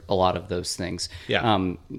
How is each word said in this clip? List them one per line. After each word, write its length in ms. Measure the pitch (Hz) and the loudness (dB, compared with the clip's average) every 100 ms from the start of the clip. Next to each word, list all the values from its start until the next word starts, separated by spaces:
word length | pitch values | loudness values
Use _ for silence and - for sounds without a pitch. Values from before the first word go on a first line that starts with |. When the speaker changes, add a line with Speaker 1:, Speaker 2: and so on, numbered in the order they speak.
| - | 0
Speaker 1:
a 60 | 95 | 4
lot 220 | 92 90 | 4 2
of 100 | 90 | -2
those 280 | 90 87 - | -4 -4 -4
things. 340 | 90 87 - - - | -6 -6 -8 -8 -2
Speaker 2:
Yeah. 280 | 113 117 101 | 2 4 2
Speaker 1:
Um, 240 | 92 87 - | 0 -4 -10